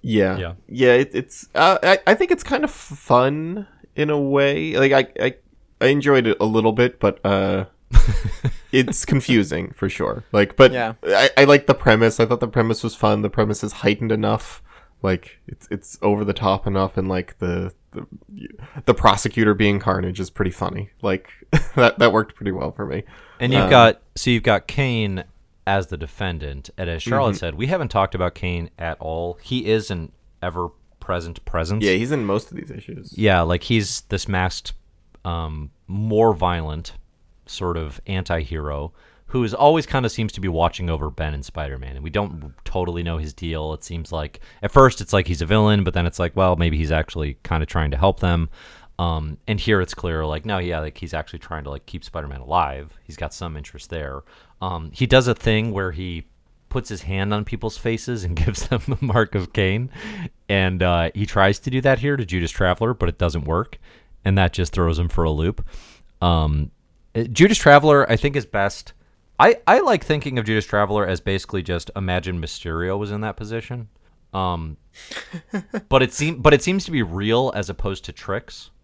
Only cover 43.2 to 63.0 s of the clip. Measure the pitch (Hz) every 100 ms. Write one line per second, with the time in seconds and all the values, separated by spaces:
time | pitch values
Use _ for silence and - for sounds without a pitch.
43.2 | 76 - 82 80 78 78 - 85 78 82
44.2 | 73 - - - 104 135 131 - 95 101
45.2 | 87 80 82 107 107 104 90 90 87 -
46.2 | 87 95 92 85 85 76 78 80 78 82
47.2 | 73 69 - 82 76 85 76 69 98 95
48.2 | 92 85 80 - - - - - 87 80
49.2 | 78 73 - 107 - 104 90 - 90 80
50.2 | 78 76 104 98 90 80 78 - 85 80
51.2 | 78 78 - 80 69 69 - - - 82
52.2 | 71 67 64 87 73 67 73 - - 76
53.2 | 76 - 87 78 71 73 - 82 71 67
54.2 | - _ _ _ 92 87 80 - 127 131
55.2 | 127 113 - 107 113 98 95 82 92 82
56.2 | - _ _ _ _ 131 - 98 76 95
57.2 | 101 104 104 110 113 - 117 113 - 120
58.2 | 90 82 - 98 - 123 - 120 131 101
59.2 | 107 101 90 - 95 101 127 - 214 214
60.2 | 165 _ _ 98 95 - 90 85 82 -
61.2 | 104 - 98 101 - 127 131 131 139 139
62.2 | 98 90 82 - 92 90 113 120